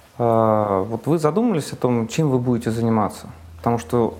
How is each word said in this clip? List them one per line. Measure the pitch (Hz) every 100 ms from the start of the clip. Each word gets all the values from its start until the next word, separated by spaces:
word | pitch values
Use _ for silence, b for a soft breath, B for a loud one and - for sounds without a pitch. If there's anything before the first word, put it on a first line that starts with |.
| - -
А, | 120 113 110 107 104 95
вот | 98 113 131
вы | 165
задумались | 151 180 240 165 -
о | 135
том, | 127 120 113
чем | - 151
вы | 127
будете | 123 117 117
заниматься? | 113 113 110 104 - - - - -
Потому | 117 117
что | - 120 113